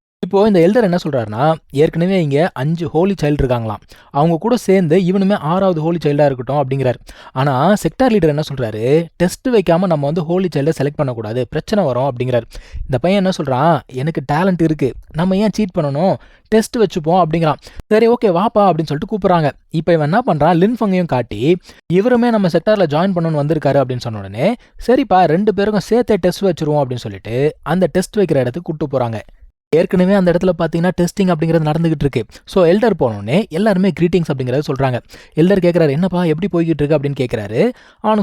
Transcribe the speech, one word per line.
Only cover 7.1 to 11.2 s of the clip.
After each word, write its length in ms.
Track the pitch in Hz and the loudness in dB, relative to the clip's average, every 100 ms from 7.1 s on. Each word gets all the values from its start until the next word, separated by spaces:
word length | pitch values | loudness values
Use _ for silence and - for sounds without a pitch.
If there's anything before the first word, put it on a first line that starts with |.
| - - | -20 -10
ஆனா 420 | 131 143 127 160 | -2 0 2 2
செக்டார் 340 | 208 160 - 262 | 2 0 0 2
லீடர் 200 | 214 160 | 4 2
என்ன 140 | 147 151 | 0 -4
சொல்றாரு, 520 | 135 117 107 120 156 165 - | -6 -6 -2 0 2 0 -2
"டெஸ்ட் 340 | 180 - 262 | -2 -2 0
வைக்காம 360 | 233 180 165 190 | 2 2 2 2
நம்ம 200 | 156 143 | 0 -2
வந்து 180 | 170 | -2
ஹோலி 240 | 156 180 185 151 | -2 -2 -2 -2
சைல்டை 160 | 143 160 | -2 -2
செலக்ட் 180 | 139 147 | -4 -4
பண்ணக்கூடாது, 500 | 139 117 | -4 -6